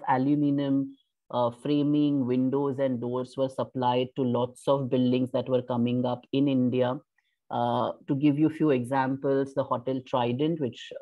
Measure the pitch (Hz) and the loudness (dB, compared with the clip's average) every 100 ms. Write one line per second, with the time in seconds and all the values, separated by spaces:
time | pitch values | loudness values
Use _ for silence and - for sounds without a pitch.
0 | - 131 131 147 143 143 139 139 135 - | 0 0 2 2 2 0 0 0 -2 -8
1 | _ _ _ 123 120 120 143 147 143 147 | _ _ _ -2 -2 -2 -2 0 2 2
2 | 147 143 123 127 131 139 143 131 135 123 | 2 2 0 2 2 0 -2 0 -2 -2
3 | 120 123 127 - 131 131 117 131 123 123 | -2 -4 -6 -4 -4 -4 -6 -2 0 0
4 | 127 - 127 120 123 - - 139 131 131 | -2 -2 0 0 -2 -4 0 0 0 2
5 | 127 127 127 127 123 127 123 123 120 123 | 2 2 0 -2 -2 -2 -2 0 0 0
6 | 123 123 - 139 143 135 127 123 123 135 | -2 -4 -4 0 2 2 2 2 0 -2
7 | - _ _ _ _ 123 120 120 113 - | -10 _ _ _ _ -2 0 0 -2 -4
8 | - 139 147 143 156 156 156 131 120 135 | -4 0 2 4 2 2 2 2 0 0
9 | 131 135 139 135 135 139 131 123 123 131 | 0 -2 0 0 0 -4 -2 -4 -4 -6
10 | 127 131 120 120 156 165 131 - - - | -2 -2 0 0 0 0 -4 -6 -14 -10